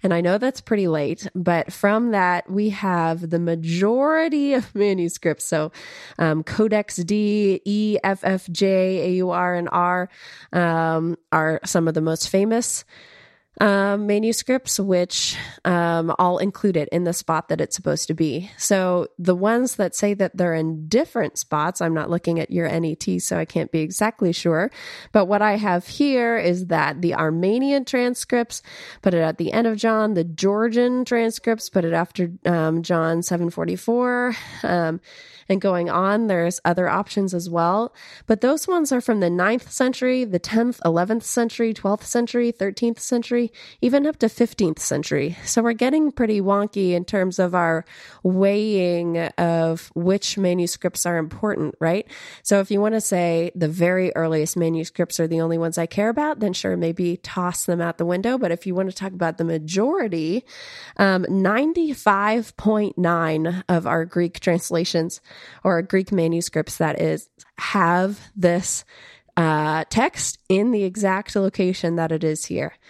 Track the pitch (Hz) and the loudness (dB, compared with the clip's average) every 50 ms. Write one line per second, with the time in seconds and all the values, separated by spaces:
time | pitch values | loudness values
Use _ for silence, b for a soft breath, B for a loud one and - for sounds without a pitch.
0 | B 190 220 170 175 175 190 208 247 262 277 - - - 226 202 190 170 156 151 | B 0 0 2 2 2 2 2 0 -2 -4 -4 -4 -2 0 0 2 2 0 0
1 | 143 - 185 - - 185 - 185 170 180 175 165 - - - - - 202 208 220 | 0 -2 -4 -6 -8 -8 -6 -2 0 0 2 0 0 -4 -4 0 2 2 2 2
2 | 240 240 214 196 185 180 180 175 - - 190 202 208 214 196 196 202 190 180 170 | 2 2 2 2 2 2 2 0 -2 -2 -2 0 0 0 -2 -2 -2 0 2 2
3 | 165 165 165 170 175 160 170 170 170 170 170 165 160 165 165 175 196 208 233 262 | 2 0 0 -2 -4 -2 -2 0 0 0 -2 -2 -2 -2 0 2 2 2 2 2
4 | 277 302 320 320 320 330 302 294 285 277 269 254 214 - - 202 202 208 196 185 | 2 2 2 2 0 0 0 0 0 2 2 0 0 -2 0 0 2 2 2 0
5 | 170 170 - - - 165 147 - - - 170 151 156 160 B B B B B B | -2 -4 -4 -2 -2 -2 -2 -2 -4 -2 -2 -2 -2 -2 B B B B B B
6 | B B B B 170 160 156 160 160 - - - 214 220 214 208 202 - - - | B B B B 0 2 2 0 -2 -2 0 0 2 2 2 0 0 -2 -4 -4
7 | 175 165 208 214 208 208 208 214 208 196 190 - - 196 208 208 214 214 208 - | -2 0 0 2 2 2 2 2 2 2 2 0 0 -2 0 0 2 2 0 0
8 | - 190 196 - - 190 190 185 - - 170 - 196 190 190 185 185 190 190 180 | 0 0 -2 0 0 -2 -2 -2 -4 -6 -2 0 2 4 4 4 2 2 0 0
9 | 170 185 185 185 185 180 175 180 180 180 180 175 175 - - 175 175 175 180 180 | 0 0 0 0 0 0 0 0 0 0 0 -2 -2 0 0 2 2 2 2 0
10 | 180 - B B B B B B B B - 175 175 170 165 165 165 160 160 160 | -2 -4 B B B B B B B B 0 0 2 2 2 2 2 2 0 0
11 | 165 170 170 - _ - - 160 156 160 160 - - - - 175 165 160 160 165 | 0 -2 -4 -6 _ 0 0 2 2 2 0 -2 -2 -2 0 2 2 2 0 0
12 | 156 165 160 160 - - - 190 202 220 226 233 240 - - - - B B B | 0 0 -2 -2 -2 0 0 2 2 2 2 0 0 -2 -4 -6 -8 B B B
13 | B B B B B B B B B B B - - 208 196 196 196 202 202 208 | B B B B B B B B B B B 2 2 4 4 4 2 2 0 0
14 | 208 208 208 208 220 226 226 - - - 254 262 262 - - - 190 196 185 175 | 0 0 0 2 2 0 -2 -2 0 0 -2 -2 -2 -4 -4 -2 0 2 2 2
15 | 180 180 - - - - - B B B B B - 185 175 170 170 170 165 165 | 0 0 -2 -4 -4 -4 -6 B B B B B -2 0 2 2 2 2 0 0
16 | 165 165 - - 180 180 180 - 190 202 - - - 202 180 160 147 - - 170 | 0 0 0 2 2 2 2 2 0 -2 -2 0 0 0 2 0 0 0 -2 0
17 | 180 165 175 - - - 160 156 - - 160 165 151 - - - - 156 151 151 | 0 0 -2 -2 -2 -2 -2 -2 -2 -2 -2 -2 -2 -4 -4 -4 -2 -2 -2 -2
18 | - - 165 156 165 151 123 156 185 - - - - - 202 190 185 180 180 180 | -2 -4 -2 0 0 -2 -2 -4 -8 -10 -10 -4 0 0 2 2 2 2 0 0
19 | 156 - _ - 175 180 180 180 190 214 233 240 254 247 - - 196 170 - - | -2 -4 _ -2 0 2 2 2 2 2 2 2 0 0 -2 -2 -2 -2 -2 0
20 | - 208 208 202 190 - - - 180 175 165 160 160 160 160 156 156 156 202 247 | 0 0 2 0 -2 -2 0 0 0 0 0 0 0 -2 -4 -6 -2 0 2 2
21 | 330 - - 240 175 143 - - - - 160 151 151 175 185 - 175 165 165 160 | 2 2 -2 -2 -2 -2 -4 -8 -6 -4 -2 -2 0 -2 -2 -2 -2 -2 -2 -2
22 | - - 170 175 - 175 170 165 - - - 175 165 151 - 165 170 160 160 - | -2 -2 -2 -2 0 -2 -2 -2 -2 -2 -2 -2 0 0 0 -2 -2 -2 -4 -4
23 | - 202 180 180 - - 180 170 160 - - 170 156 - - 160 156 160 190 - | -4 -2 -2 -2 -2 -2 -2 -2 -4 -2 -4 -4 -4 -2 -2 -2 -2 -2 -2 -2
24 | 208 220 - - 202 175 170 - - 170 160 160 190 262 B B B B B B | -2 -2 0 0 0 -2 0 0 0 0 2 2 0 -2 B B B B B B
25 | B B B 160 175 180 208 202 214 214 202 214 208 202 175 180 - - - - | B B B 2 4 4 2 2 2 2 2 0 0 0 0 0 -2 -4 -2 0
26 | 285 285 262 247 240 233 233 226 - 175 175 180 185 175 165 156 151 147 147 135 | 0 2 2 2 2 0 0 2 2 2 0 0 -2 -2 0 0 0 0 -2 -2
27 | 175 170 - - 160 156 160 165 180 190 220 247 269 277 277 277 254 - - 247 | -2 -2 0 0 0 0 0 2 2 2 2 2 2 2 2 0 0 -2 -2 0
28 | 247 247 247 - - - 254 240 233 - - - B B B B B B B B | 0 0 -2 -4 -4 -2 0 0 0 -2 -6 -16 B B B B B B B B
29 | B 196 180 165 160 160 156 - 170 - - 220 233 226 220 208 - 226 220 220 | B 0 2 2 2 0 0 -2 -2 -2 0 2 2 2 0 0 0 2 2 2
30 | 214 214 208 202 185 175 160 - 185 196 202 214 226 240 220 240 247 247 247 254 | 2 0 0 0 -2 -2 -2 0 0 2 2 2 0 2 2 2 2 2 2 0
31 | 254 - 247 233 226 226 220 - - 226 226 220 - - - 196 170 165 165 165 | 0 0 0 0 0 0 -2 -2 -2 -2 -2 -2 -2 -2 -2 0 0 0 0 0
32 | 170 - - - 180 170 175 - - 175 175 170 160 160 160 170 165 - 180 165 | -2 -2 -2 -4 -4 -4 -4 -4 0 0 2 2 2 0 0 0 0 0 0 0
33 | 160 160 165 170 175 - 180 170 175 170 - 175 165 170 180 185 - - 233 240 | 2 0 0 -2 -2 -2 -2 -2 -2 -2 -4 -4 -4 -4 -4 -4 -2 -2 0 0
34 | 247 247 247 247 247 254 226 B B B B B B - 175 175 170 160 160 180 | 0 0 0 0 -2 -2 -4 B B B B B B -2 0 0 0 -2 -2 -6
35 | B B B B B B B B B B 196 196 - 196 180 175 170 170 - 175 | B B B B B B B B B B 0 0 2 0 0 0 0 0 0 2
36 | 185 196 208 220 233 214 190 170 165 170 180 - - 175 170 185 180 165 - 185 | 2 2 2 2 2 2 2 2 2 0 0 -2 0 0 0 2 0 0 0 -2
37 | 202 - - 208 196 185 185 175 170 180 170 170 165 170 185 214 233 - B B | -4 -2 -2 -2 -2 0 -2 -4 -4 -2 0 0 2 2 2 0 0 -4 B B
38 | B B B B B B 226 196 - 247 302 311 - - 370 349 302 269 262 247 | B B B B B B 0 2 2 2 2 2 0 0 0 0 2 2 0 0
39 | - - 220 208 185 175 175 175 180 208 233 254 - - - - 262 254 247 - | 0 0 0 2 2 2 2 2 2 2 0 0 -4 -4 -2 -2 0 0 0 0
40 | 254 254 254 254 247 214 185 170 - - 220 226 233 247 240 - - 170 165 170 | 0 0 0 0 0 0 -2 -2 -2 0 0 0 2 0 -2 -2 0 0 2 2
41 | 180 196 226 233 - - - 247 233 226 - - 233 226 214 - - 196 208 214 | 2 0 -2 -4 -4 -4 -2 0 0 0 0 -2 -2 -2 -2 -2 -2 -2 -2 -2
42 | - - - 240 240 226 - 240 240 233 226 - 190 202 196 - 240 233 226 - | -2 -2 -2 -2 0 0 0 0 0 0 -2 -2 -4 -4 -2 -2 -2 -2 -2 -2
43 | - - 254 240 233 - 247 240 240 226 B B B B B B - 240 254 277 | -4 -2 -2 -2 -2 0 0 0 0 -2 B B B B B B 0 2 4 4
44 | 277 302 302 - 233 220 - - 240 220 - - 202 160 156 - - - 131 139 | 2 2 0 2 0 0 2 2 0 0 0 0 0 0 0 -2 -4 -4 -2 -2
45 | 151 - 147 143 139 - 170 - - - - 233 226 233 233 220 247 262 285 311 | -2 -2 0 0 0 -2 -4 -6 -6 -2 0 2 2 2 2 2 2 2 2 2
46 | 311 294 - - 247 214 220 202 190 196 202 202 208 214 - 202 190 180 175 170 | 2 2 0 0 0 2 2 2 2 2 2 2 0 -2 -2 0 0 2 2 0
47 | 180 - - 202 185 185 180 - 185 180 175 180 170 165 165 165 165 B B B | -2 -2 0 0 0 0 0 0 0 2 2 2 2 2 0 0 -2 B B B
48 | B B B B B 185 185 185 196 196 202 208 214 220 208 190 180 175 175 170 | B B B B B 2 4 4 4 4 4 2 0 2 2 2 2 2 2 0
49 | 170 170 165 165 170 - - - 175 170 170 165 165 165 165 165 - - - 170 | 0 0 -2 -2 -2 -2 -2 0 0 2 2 2 2 0 0 -2 -6 -8 -6 -2
50 | 170 185 190 202 - - - 202 190 180 180 180 175 170 - - - 170 - - | 0 2 0 0 0 -4 -2 0 0 2 2 0 0 -2 -4 -4 -4 -4 -4 -4
51 | - 175 170 165 160 160 - - - 208 - - 156 151 - - 160 165 175 208 | -4 -2 -2 -2 -2 -4 -6 -4 -4 -2 -2 -2 -4 -4 -4 -2 0 0 0 0
52 | - B B B B B B B B - 208 196 190 - 208 202 208 214 226 220 | -4 B B B B B B B B 2 2 2 2 2 0 0 0 2 0 -2
53 | - - 202 180 175 170 165 165 170 175 - 180 165 151 160 185 170 175 185 185 | -2 0 0 0 2 2 0 0 -2 -2 -2 -2 -2 -2 0 2 2 2 2 2
54 | 185 175 - - 165 160 160 156 151 160 - 180 165 165 165 160 160 - - - | 0 0 0 0 0 0 0 0 0 -2 0 0 0 0 0 -2 -4 -6 -4 -4
55 | 170 - - - 165 160 165 165 165 165 165 165 165 165 160 175 165 - - 202 | -4 -2 -2 -2 -2 0 0 0 0 0 0 0 -2 -2 -2 -4 -4 -4 -2 -2
56 | 208 226 226 294 294 302 302 254 220 196 185 - - 190 185 175 170 165 170 - | 0 0 0 0 0 -2 -2 -2 -2 -2 -2 -2 -2 -2 -2 0 -2 -2 -2 -2
57 | 180 175 175 - - - - 190 180 180 175 - - - 170 175 170 170 165 - | -2 -2 -2 -4 -8 -8 -6 -4 -4 -4 -4 -4 -4 -2 -2 -2 -2 -2 -2 -4
58 | 170 170 180 185 196 233 254 254 233 175 170 175 - 196 180 185 190 190 185 - | -2 -2 -2 0 0 0 0 0 0 -2 -2 -2 -4 -4 -2 -2 -2 -4 -4 -8
59 | 190 190 185 185 175 165 160 - 165 165 165 160 156 156 175 202 220 277 349 392 | -10 -8 -6 -4 -2 -2 -2 -2 -2 -2 -2 -2 -4 -4 -2 0 0 0 0 0
60 | 247 214 175 165 156 160 185 247 - B B B B B B B B B B B | -2 -2 -4 -4 -2 -2 -2 -4 -6 B B B B B B B B B B B
61 | 196 196 190 185 175 - 185 196 190 190 214 240 285 320 339 359 330 302 262 - | 2 2 2 2 0 0 0 2 2 2 2 2 0 0 0 0 -2 -2 -2 0
62 | - 214 196 196 202 214 220 240 214 - - - - 214 214 214 208 196 - - | 2 2 2 2 2 0 0 0 -2 -6 -8 -2 0 2 2 2 0 -2 0 0
63 | 180 170 170 165 165 160 156 156 156 165 175 185 - - 180 165 175 151 156 170 | 0 2 2 2 0 0 0 0 0 -2 -2 -2 0 0 0 2 2 0 0 0
64 | 165 175 - 175 175 170 - - - 185 170 170 - - 175 165 175 - - 170 | -2 -2 -2 0 -2 -2 -2 -2 0 0 0 0 0 -2 -2 -2 0 0 0 0
65 | 160 175 - - B B B B B B B B B 185 180 165 175 - - 190 | -2 -2 -6 -12 B B B B B B B B B 0 0 0 0 0 0 0
66 | 190 - 208 185 165 165 170 170 175 - - 156 151 - - - 165 151 143 - | 0 0 0 2 2 2 0 -2 -2 -2 -2 -4 -4 -4 -2 -2 0 0 0 0
67 | 165 156 156 - - _ _ - - _ _ - - - - 202 180 170 175 180 | 0 0 -2 -2 -6 _ _ -20 -20 _ _ -10 -6 -2 2 2 4 4 4 4
68 | 185 196 208 - - - - 202 175 170 170 175 175 - - - - B B B | 2 0 -2 -6 -14 -16 -2 2 4 4 4 2 0 -4 -6 -6 -8 B B B
69 | B B B B B B - 170 165 160 156 151 151 151 156 160 160 - - 220 | B B B B B B 0 2 2 2 2 2 2 0 0 -2 -2 -2 0 2
70 | 247 330 - - - - - - _ - 190 190 208 247 240 208 196 185 185 214 | 2 2 0 -4 -6 -6 -8 -6 _ 0 2 2 2 2 2 0 0 -2 -2 0
71 | 202 190 190 196 208 - - 208 190 196 - - 185 185 185 - - 165 170 170 | 0 0 0 0 -2 -2 -2 0 0 0 0 0 0 0 0 0 -2 -2 0 0
72 | 165 160 160 156 160 156 156 151 - - - - 139 160 - _ B | 0 0 -2 0 -2 -2 -2 -4 -6 -6 -4 -4 -4 -6 -8 _ B